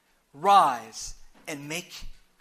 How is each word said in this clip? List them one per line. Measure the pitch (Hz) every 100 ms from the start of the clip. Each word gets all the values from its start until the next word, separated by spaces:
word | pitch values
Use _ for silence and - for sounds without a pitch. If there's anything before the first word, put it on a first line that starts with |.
| _ _ _
Rise | 143 190 196 156 120 113 - - - - _ -
and | 147 147
make | 170 180 - - - _ _